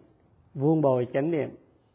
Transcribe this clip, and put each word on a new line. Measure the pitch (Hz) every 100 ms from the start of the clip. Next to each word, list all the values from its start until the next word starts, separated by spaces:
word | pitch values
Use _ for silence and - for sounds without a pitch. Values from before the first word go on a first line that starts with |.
| - _ _ _ _
vun | 135 147 160
bồi | 143 127 120
chánh | 139 156
niệm. | 160 123 - _ _ _